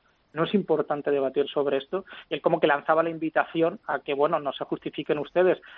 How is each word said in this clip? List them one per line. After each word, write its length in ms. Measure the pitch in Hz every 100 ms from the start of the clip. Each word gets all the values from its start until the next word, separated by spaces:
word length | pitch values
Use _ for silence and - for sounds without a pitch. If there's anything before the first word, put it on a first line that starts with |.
| _ _ _
¿no 120 | 151 165
es 80 | 202
importante 560 | 170 151 156 147 147
debatir 360 | 143 135 139 139
sobre 300 | 151 143 135
esto? 280 | - 185 - - -
Y 60 |
él 80 | 156
como 180 | 170 165
que 60 | 160
lanzaba 380 | 143 - 160
la 80 | 165
invitación 680 | 165 160 156 135 165 165 214 -
a 140 | 143
que, 160 | - 139
bueno, 240 | 151 165
no 120 | 143
se 120 | - 147
justifiquen 540 | 160 151 - 147 147
ustedes 420 | 139 175 185 165 -